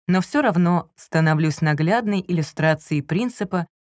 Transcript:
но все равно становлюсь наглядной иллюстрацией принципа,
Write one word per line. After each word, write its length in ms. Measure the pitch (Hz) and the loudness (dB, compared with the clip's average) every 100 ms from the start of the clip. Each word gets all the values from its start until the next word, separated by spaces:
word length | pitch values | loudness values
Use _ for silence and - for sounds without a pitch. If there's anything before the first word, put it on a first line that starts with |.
| - | 0
но 140 | 185 | 0
все 200 | 185 294 | 0 0
равно 500 | 262 170 175 175 - | 2 2 2 2 -2
становлюсь 680 | _ - 160 160 156 156 143 | _ -4 2 2 2 0 0
наглядной 640 | 156 151 160 226 214 196 180 | -2 0 0 0 0 -4 -2
иллюстрацией 760 | 175 147 - 156 156 - 151 | -4 -4 0 0 0 -2 -6
принципа, 640 | 139 170 247 - 196 185 165 _ | -2 -4 -4 -6 -4 -4 -6 _